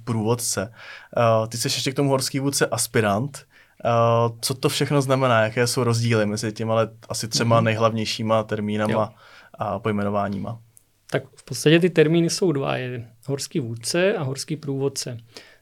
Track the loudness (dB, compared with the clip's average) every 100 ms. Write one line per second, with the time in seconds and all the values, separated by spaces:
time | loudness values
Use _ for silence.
0 | -4 -2 0 0 -2 -4 -6 -10 -20 -20
1 | -8 0 4 4 0 -4 -4 -2 -4 0
2 | 0 0 0 -2 -2 0 -2 -2 -2 0
3 | 2 0 -2 -8 -20 _ _ _ 0 4
4 | 4 4 2 -2 -6 -2 -2 0 0 0
5 | 2 2 4 4 2 2 0 2 0 2
6 | 2 2 2 0 -4 -4 0 0 0 -4
7 | -10 -8 -4 -2 4 4 4 2 2 0
8 | -4 -4 0 0 0 -4 -2 -2 0 0
9 | -2 -6 -20 -20 -20 -10 -6 -4 -2 -2
10 | -2 -2 -2 -4 -8 -10 -14 _ _ _
11 | -6 -6 -6 _ -14 0 4 6 4 4
12 | 4 4 2 0 0 0 -2 -4 -4 -8
13 | -12 _ -8 -6 -4 -6 -6 -8 -4 0
14 | 0 0 -4 -6 -8 -8 -6 -4 -4 -4
15 | -10 -10 -14 -20 -20 _